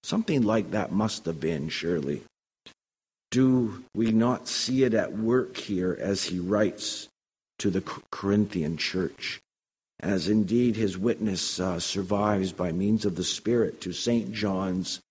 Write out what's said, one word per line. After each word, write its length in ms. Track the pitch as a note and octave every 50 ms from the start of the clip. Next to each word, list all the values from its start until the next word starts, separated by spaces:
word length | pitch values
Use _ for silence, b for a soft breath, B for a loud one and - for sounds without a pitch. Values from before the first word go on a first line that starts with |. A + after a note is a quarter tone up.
| -
Something 400 | - - G#3+ A3+ - E3 C#3 A#2
like 280 | G#2 A2 A2+ G2+ E2
that 200 | - G#2+ F#2+ -
must 340 | - G2 A2 A2 - - -
have 140 | E2 E2 D2+
been, 300 | D2+ D#2+ E2+ D2 C#2+ D#2+
surely. 520 | - - - E2 F2 E2 C#2 C#2 D2 A#1+ - _ _ _ _ _ _ _ _ - - _ _ _ _ _ _ _ _ _ _ _
Do 520 | - B2 C3 C3 B2+ B2+ A#2+ A2 G2+ G2+ - _ _
we 160 | - A#2 A2+
not 360 | A2 A2 A2+ B2 B2 - -
see 360 | - - - - - B2+ C3 C3
it 100 | B2 A2
at 240 | A2 F#2 - -
work 400 | G#2 A2 A2+ B2 B2+ A#2+ - -
here 400 | - - - G2+ F2+ F#2 F#2 - -
as 260 | - F#2+ G2+ F#2 -
he 140 | - F2+ F2+
writes 680 | F2 F#2 G2+ G#2 G#2+ F#2+ - - - - - - - - _ _ _ _ _ _ _ _ _ _
to 100 | - G#2
the 120 | F2 F#2
C-, 200 | F#2 - - - - _
Corinthian 680 | - - - G2 G2+ G#2 G#2+ - - F#2 D#2 D2+ E2
church, 600 | D#2 - - - F#2 F2+ - - - - - - - _ _ _ _ _ _ _ _ _ _ _ _
as 280 | - F2+ G2+ F#2+ D2+
indeed 480 | F#2 G#2 A2 G#2 F2+ A2+ A#2+ B2 B2 G#2+
his 220 | G#2+ A2 G2 F2+
witness, 640 | F#2 F#2+ A#2 A2 - G#2 G#2+ F#2+ E2+ - - - -
uh, 200 | F#2 F#2 F2 E2
survives 720 | - - - G2 G2 F2+ G2+ G2+ G#2 G#2+ G#2 G2 F#2+ F#2
by 200 | F2 - F#2 F2
means 320 | E2 F2+ G2 G#2 A2 A2 -
of 120 | G#2 F2
the 80 | E2+ F2+
Spirit 580 | - - - - G#2+ A#2+ A#2+ A2 - - -
to 120 | - F2+ E2+
Saint 380 | - - A#2+ A#2+ A#2 G#2+ -
John's 680 | A2 G#2+ G#2 G2+ F#2+ F#2+ G2 F#2+ F2+ F#2 F2+ - - - _ _